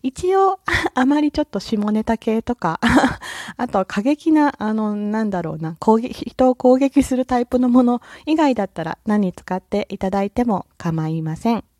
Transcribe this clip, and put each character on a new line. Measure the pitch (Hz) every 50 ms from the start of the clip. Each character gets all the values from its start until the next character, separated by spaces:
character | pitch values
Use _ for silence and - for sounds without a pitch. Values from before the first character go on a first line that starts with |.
| -
一 | 262 - - - 359 381
応、 | 381 392 381 392 - _ - 349 -
<laughs> | - - -
あ | 254 254
ま | 262 285 302
り | 302 294 -
ち | 302
ょ | 294
っ |
と | - - 196
下 | - - 226 208 208 214
ネ | 214 220 220
タ | - 226 220
系 | - 226 220 220 -
と | - 240
か、 | - - 165 160 - - 240 240 285 277 247 - -
<laughs> | - - - - - - -
あ | - 247
と | 247 - 196
は | 190
過 | - - 208 202
激 | 269 294 294 - 330
な、 | 311 302 294 285 - -
あ | 214 214 220
の、 | 220 214 208 208
な | 208 208 208 214 220 220
ん | 208
だ | 190 175 165
ろ | 160 160
う | 156
な、 | 165 160 165 -
攻 | - 233 220
撃、 | 226 240 254 - - - -
人 | - - 262 254
を | 254
攻 | - - 254 254
撃 | 262 277 277 - 285 254
す | - 262
る | 247 262
タ | - 254 240
イ | 247
プ | - - 247
の | 254 247
も | 240 254 247
の | 240 240 240 - - - - -
以 | 302 320
外 | 320 311 277 254
だ | 233 196
っ | -
た | - - 160
ら | 160 - - _
何 | 220 208 208 202 180 -
使 | - - - 185
っ | 185
て | - _ - 202 - -
い | 202 -
た | - 190
だ | 196 196 196
い | 202
て | - - 247
も | 240 202 175 - - _
構 | _ - 170 165 160 156 156
い | 160 165 160
ま | 156 156
せ | - - 226 233
ん。 | 202 - _ _ _